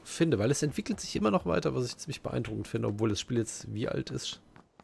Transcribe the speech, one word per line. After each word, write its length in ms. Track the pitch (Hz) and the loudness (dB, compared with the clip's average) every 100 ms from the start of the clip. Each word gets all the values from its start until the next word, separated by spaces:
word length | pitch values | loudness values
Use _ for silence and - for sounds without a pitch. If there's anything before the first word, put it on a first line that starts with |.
| - | -2
finde. 340 | - 165 110 | 2 4 6
Weil 120 | 110 | 4
es 120 | 143 | 4
entwickelt 380 | 147 - - 202 | 0 -2 -4 -4
sich 160 | - - | -4 0
immer 140 | 214 | 2
noch 140 | 190 180 | 2 2
weiter, 300 | 165 151 131 | 2 2 0
was 100 | 120 | -2
ich 120 | - | -4
ziemlich 240 | - - | -10 -8
beeindruckend 480 | - 123 110 107 104 | -4 -2 -2 -4 -4
finde. 180 | 113 113 | -2 0
Obwohl 220 | 104 107 | 2 2
das 100 | 101 | 2
Spiel 200 | - 120 | 0 0
jetzt 340 | 110 - 110 | 0 -4 -8
wie 160 | 107 - | -4 -2
alt 200 | - - | -2 -4
ist? 300 | 131 - - - - - _ | -4 -6 -10 -16 -20 -20 _